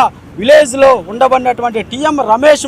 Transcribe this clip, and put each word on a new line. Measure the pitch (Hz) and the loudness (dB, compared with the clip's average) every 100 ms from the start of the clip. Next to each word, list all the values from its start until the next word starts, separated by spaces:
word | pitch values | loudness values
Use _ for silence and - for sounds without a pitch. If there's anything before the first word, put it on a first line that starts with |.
| 233 - - - | 0 -4 -20 -8
విలేజ్లో | 233 302 285 269 269 233 170 | 2 4 4 2 2 2 -2
ఉండబడినటువంటి | 226 262 254 247 240 240 220 190 | -2 0 0 -2 -4 -4 -6 -8
టీఎం | 247 311 294 214 | -6 -4 -4 -2
రమేష్ | 226 294 294 | 0 2 2